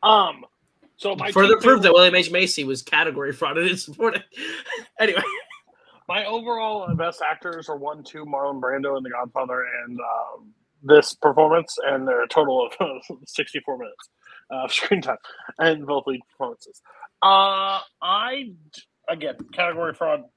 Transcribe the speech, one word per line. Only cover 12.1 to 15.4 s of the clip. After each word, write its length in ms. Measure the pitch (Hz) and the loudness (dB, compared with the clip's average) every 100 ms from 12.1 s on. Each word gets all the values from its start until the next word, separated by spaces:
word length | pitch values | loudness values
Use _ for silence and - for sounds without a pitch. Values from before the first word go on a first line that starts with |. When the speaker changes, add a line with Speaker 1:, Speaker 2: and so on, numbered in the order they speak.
| 123 | -2
Speaker 1:
a 40 | 120 | 0
total 400 | - 147 131 120 - | 2 2 2 -2 -2
of 200 | 170 131 - | -6 -6 -14
<laughs> 160 | 135 143 | -20 -14
sixty-four 520 | - 151 147 135 131 | -8 -6 -8 -8 -10
minutes 300 | 117 101 - _ _ - _ | -12 -16 -20 _ _ -20 _
of 220 | 131 - | -10 -4
screen 280 | - - 196 | -4 0 -2
time 180 | 139 117 - - | 0 -6 -8 -20